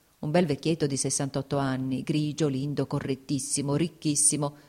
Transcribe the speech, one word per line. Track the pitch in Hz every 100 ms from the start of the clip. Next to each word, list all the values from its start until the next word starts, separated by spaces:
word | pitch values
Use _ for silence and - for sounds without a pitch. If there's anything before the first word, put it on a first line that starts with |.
| _ _
un | 151
bel | 160 175
vecchietto | 135 156 160 147
di | 135
sessantotto | 135 - 139 139 135 143
anni, | 135 131 131 131
grigio, | - 151 151 143 156
lindo, | 131 143 139 139
correttissimo, | 143 139 131 - 139 131 - 139
ricchissimo, | 143 170 - 156 147 - 147 147 -